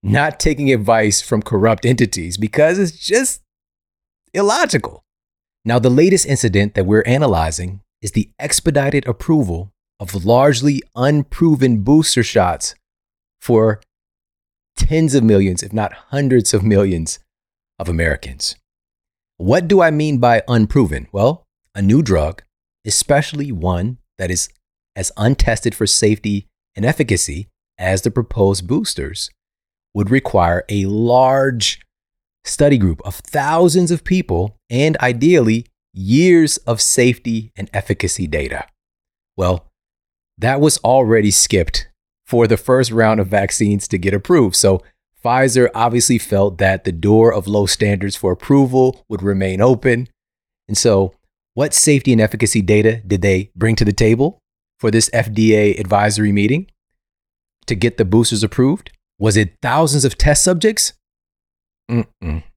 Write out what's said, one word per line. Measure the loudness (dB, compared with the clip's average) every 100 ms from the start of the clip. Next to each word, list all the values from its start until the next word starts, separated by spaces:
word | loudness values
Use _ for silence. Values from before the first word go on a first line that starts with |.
Not | 0 0 0 0
taking | -2 0 0
advice | 0 2 2 2 -2
from | -2 -4
corrupt | -2 0 0 0 0
entities, | 0 0 -2 -8 -6
because | -6 0 2 2
it's | -2 -4
just | -4 -2 -2 -6 _ _ _ _ _ _ _ _ _
illogical. | -2 0 0 0 -2 -6 -16 _ _ _ _ _ _
Now, | -2 0
the | 2
latest | 4 4 2 0
incident | -2 0 0 0
that | -2 2
we're | 2 2
analyzing | 0 2 0 -2 -4 -10 -12 _ _
is | -6
the | -4 -4 _
expedited | -6 -4 0 0 0 -2 -4
approval | -8 0 0 0 -4 -10 _ _ _
of | -10 -8
largely | 0 2 2 2 0 -2 -8 -4
unproven | 0 0 -4 0 0 2 2 0
booster | 2 2 2 -2
shots | -2 0 0 -2 -8 -12 _ _ _ _ _ _
for | 0 2 2 0 _ _ _ _ _ _ _ _ _
tens | -2 0 2 2
of | 2
millions, | 4 4 2 -2
if | -6
not | -6 -6 -10 _
hundreds | -4 2 2 2
of | -2
millions | 2 2 2 -2 -6 -10 _ _ _ _ _ _
of | -6
Americans. | -2 -2 -4 -10 -10 -10 -12 _ _ _ _ _ _ _ _
What | 0 0 2
do | 2
I | 2
mean | 0 -2 0
by | 2 2 2
unproven? | 0 2 2 0 -2 -8
Well, | -2 -2 -2 _ _ _
a | -4
new | 2 2
drug, | 2 0 -2 -6 _ _ _ _ -6
especially | -4 0 -2 -2 -8 -8
one | -4 -4 -2 -4 -8 _ _
that | -6
is | -6 -6 _ _ _ _ -10
as | -10 -4
untested | -2 0 0 0 -4
for | -4 -2
safety | 0 0 0 -2 -6 -6 _ _
and | -6 -4
efficacy | -2 -2 -2 -4 -8 -14 _ _ _
as | -4 -2
the | -2
proposed | -4 -6 0 0 0 -2
boosters, | -4 -4 -8 -10 -10 -14 _ _ _ _ _ _
would | -6 -2
require | -2 0 0 0 0 -2
a | -4 -2
large | -2 0 2 2 2 0 -2 -6 -8 _ _ _ _ _ _
study | -14 0 2 4
group | 2 -2
of | -10 -16
thousands | -8 -6 -2 2 2 2 0
of | -2
people | -2 -2 -2 -4 -4 -8 _
and | -2 0 0
ideally | -2 0 2 4 2 0 -4 _ _
years | -12 0 2 4 4 4 -2
of | -4 -4
safety | -2 2 0 0 -4 -6 -8 -14
and | -8
efficacy | -8 -6 -4 -4 -6 -6
data. | -6 -6 -10 -14 _ _ _ _ _ _ -4
Well, | -2 -2 _ _ _ _ _ _ _ _
that | -2 2
was | 2 2
already | 2 2 4 2 2
skipped | 2 2 0 0 -4 -8 _ _ _ _
for | 0 2
the | 0
first | 2 2 2
round | 2 2 2
of | 0
vaccines | 0 -2 -2 0 0 -2
to | -4
get | -2
approved. | -4 0 2 2 2
So | 2 2 -4 _ _ _
Pfizer | -2 0 2 2 0
obviously | 0 -2 0 0 -2
felt | 0 0 0 0
that | -2 -2
the | -6
door | -4 2 4 4
of | 2 -2
low | -2 -2
standards | -2 -2 -2 -4 -4
for | -4
approval | -4 0 2 2 2 0 0 _
would | -6
remain | -2 -2 -2 0
open. | 2 2 0 -2 -4 _ _ _ _ _ _
And | -2
so | 2 2 0 _ _ _ _
what | -6 -4
safety | 0 2 2 2
and | 2
efficacy | 2 0 -2 -2
data | 2 2 2 0 -4
did | -2
they | 0 0 -2
bring | -4 -2 2
to |
the | 0
table | 2 2 2 0 -4 _ _ _ _
for | 0
this | 0 0
F | -2 -2
D | 0 2
A | 4 2 0
advisory | -2 0 0 0 0
meeting | 2 0 -2 -6 _ _ _ _ _ _ _ _ _ -8
to |
get | -2 -2 0
the | 2
boosters | 2 2 0
approved? | -4 0 0 0 -8 _ _ _
Was | 0 0
it | -2 _
thousands | -4 0 2 2 0
of | 0
test | 0 2
subjects? | 2 2 0 0 -6 -6 _ _ _ _ _ _ _ _ _
Mm-mm. | -4 -4 _ -8 -8 -10